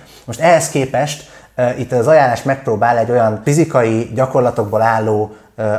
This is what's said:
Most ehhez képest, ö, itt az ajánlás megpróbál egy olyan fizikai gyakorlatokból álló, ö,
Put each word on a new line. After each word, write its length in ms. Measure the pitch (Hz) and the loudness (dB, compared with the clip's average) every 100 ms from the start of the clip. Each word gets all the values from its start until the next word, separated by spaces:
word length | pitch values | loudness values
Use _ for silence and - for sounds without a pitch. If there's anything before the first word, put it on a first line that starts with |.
| - - | -20 -20
Most 160 | - 113 | -14 -2
ehhez 280 | - 160 147 | 2 2 2
képest, 640 | 143 131 123 147 - - - - | -2 -2 -2 -4 -6 -16 -20 -12
ö, 140 | - 123 113 | -4 -2 -2
itt 140 | 127 | -2
az 140 | 123 117 | 0 4
ajánlás 360 | 156 135 117 | 4 4 0
megpróbál 560 | 139 135 - 107 117 120 | -2 -4 -2 0 0 0
egy 120 | 113 | 0
olyan 300 | 123 113 107 | 2 0 0
fizikai 640 | 107 147 156 135 117 113 117 | -2 0 2 2 2 0 -2
gyakorlatokból 680 | 113 131 139 123 117 104 107 | -2 -2 0 0 -2 -2 0
álló, 540 | 110 110 110 107 104 - - - | 0 0 0 -2 -2 -8 -18 -8
ö, 180 | 110 | -4